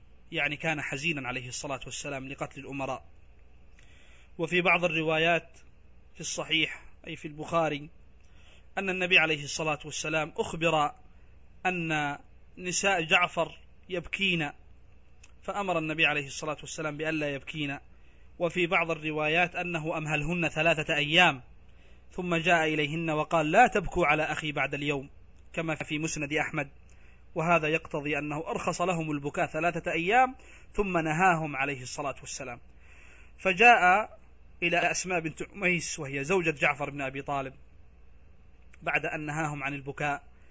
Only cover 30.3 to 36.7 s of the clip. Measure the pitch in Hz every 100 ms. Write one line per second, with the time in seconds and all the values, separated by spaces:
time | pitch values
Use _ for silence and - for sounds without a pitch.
30.3 | 262 - - - - 202 170 156 156 190
31.3 | 165 156 139 139 139 127 - 143 131 139
32.3 | - 131 117 - - - - - - -
33.3 | - 185 180 233 226 180 190 220 - -
34.3 | - - - 175 170 165 160 180 180 160
35.3 | 143 151 202 185 175 - - 139 139 139
36.3 | 190 160 151 160